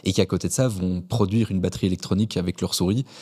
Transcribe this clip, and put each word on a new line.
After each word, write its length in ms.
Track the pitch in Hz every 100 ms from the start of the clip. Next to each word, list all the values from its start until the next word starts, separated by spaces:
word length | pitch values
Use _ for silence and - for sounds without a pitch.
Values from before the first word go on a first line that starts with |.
et 80 | 98
qui, 80 | 98
à 60 | 92
côté 200 | 90 87
de 60 |
ça, 160 | - 131
vont 320 | 98 90 90
produire 480 | 87 113 95 110 110
une 100 | 95
batterie 280 | 92 - 98
électronique 480 | 90 - 95 107 92
avec 240 | 87 -
leur 140 | 90
souris. 300 | - 90 113 135 -